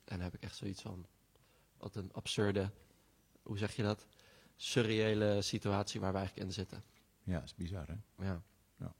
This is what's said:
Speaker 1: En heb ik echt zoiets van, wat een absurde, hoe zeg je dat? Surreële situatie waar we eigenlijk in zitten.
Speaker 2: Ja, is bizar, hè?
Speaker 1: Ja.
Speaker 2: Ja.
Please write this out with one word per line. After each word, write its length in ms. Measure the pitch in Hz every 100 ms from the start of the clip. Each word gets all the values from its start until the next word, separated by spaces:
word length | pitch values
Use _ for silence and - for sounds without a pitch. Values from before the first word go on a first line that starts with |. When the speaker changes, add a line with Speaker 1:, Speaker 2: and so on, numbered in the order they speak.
Speaker 1:
En 160 | - 92
heb 140 | 90
ik 80 | -
echt 140 | 101 -
zoiets 260 | 101 95
van, 240 | 107 92 87 _ _ _ _ _ _ _
wat 160 | -
een 160 | - 92
absurde, 580 | - - - 104 98 98 - - _ _ _ _ _
hoe 160 | - 101
zeg 180 | 107 -
je 60 |
dat? 240 | 104 107 - - - - - -
Surreële 840 | - 127 110 110 110 107 104 104
situatie 580 | 98 110 101 101 104 110
waar 120 | 95
we 60 | 95
eigenlijk 280 | 95 - 95
in 60 |
zitten. 280 | 92 90 - - - _ _
Speaker 2:
Ja, 200 | - 85
is 120 | -
bizar, 320 | - 87 95 76
hè? 380 | 98 - - 95
Speaker 1:
Ja. 160 | 85 - _ _ _
Speaker 2:
Ja. 160 | 87 -